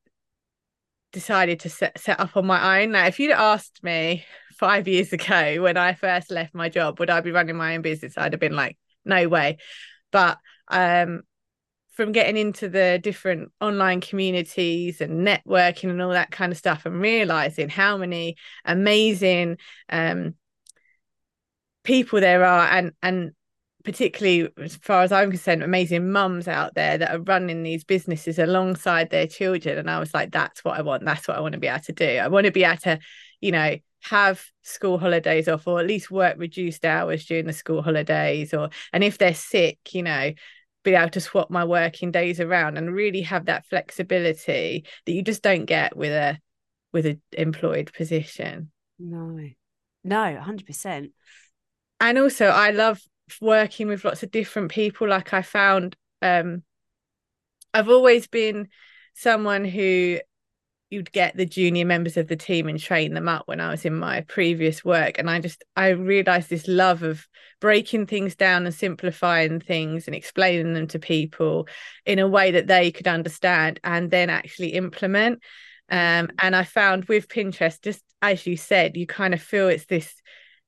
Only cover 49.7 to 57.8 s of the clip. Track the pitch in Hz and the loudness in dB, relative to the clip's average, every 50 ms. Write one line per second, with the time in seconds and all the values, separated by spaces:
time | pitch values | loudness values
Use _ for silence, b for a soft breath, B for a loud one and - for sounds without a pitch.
49.7 | _ _ _ _ _ _ - 185 202 220 220 185 147 139 143 185 214 196 190 - | _ _ _ _ _ _ -6 -4 -2 -2 -2 -2 -4 -6 -10 -12 -12 -12 -14 -14
50.7 | 147 - - 196 170 139 143 143 - _ b b b b b b b _ _ _ | -14 -12 -10 -10 -10 -10 -10 -12 -16 _ b b b b b b b _ _ _
51.7 | _ _ _ _ _ - 226 233 240 262 269 277 269 - 220 196 - 196 208 208 | _ _ _ _ _ 0 2 2 4 4 4 4 4 4 4 4 6 6 4 4
52.7 | 208 208 220 226 214 - _ _ _ _ _ - - - 220 220 220 220 214 196 | 4 4 2 2 0 -2 _ _ _ _ _ -20 -14 -4 0 4 4 4 4 2
53.7 | - - 214 214 208 190 - 208 - - - 185 - 220 202 - - 220 196 156 | -2 -6 -6 -4 -4 -4 -4 -4 -4 -4 -6 -6 -4 -4 -4 -4 -4 -6 -6 -4
54.7 | - 220 214 208 208 - 226 208 196 190 180 - - 190 180 - - 208 196 196 | -2 -2 -2 -2 -2 -2 -2 0 0 -2 -2 -2 -4 -4 -4 -2 0 2 4 4
55.7 | 190 190 180 185 - - _ _ _ _ - 185 180 175 170 175 170 180 - _ | 4 2 0 -2 -8 -14 _ _ _ _ 0 2 2 2 2 -2 -6 -10 -12 _
56.7 | _ _ _ _ _ _ _ _ _ _ _ _ _ _ _ _ _ _ - - | _ _ _ _ _ _ _ _ _ _ _ _ _ _ _ _ _ _ -10 -2
57.7 | - 220 | 0 0